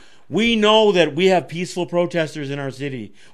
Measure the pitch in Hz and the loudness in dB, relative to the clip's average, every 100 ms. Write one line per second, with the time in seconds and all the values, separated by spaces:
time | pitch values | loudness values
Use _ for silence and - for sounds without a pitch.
0 | - - - 147 233 226 208 214 214 180 | -20 -20 -6 -2 0 2 4 4 4 4
1 | 156 139 185 185 143 165 180 - 170 175 | 2 2 2 2 0 -8 -8 -6 -4 -2
2 | 175 170 156 151 139 143 139 120 143 127 | -2 -2 -4 -6 -8 -8 -8 -8 -8 -8
3 | 101 - - | -12 -16 -18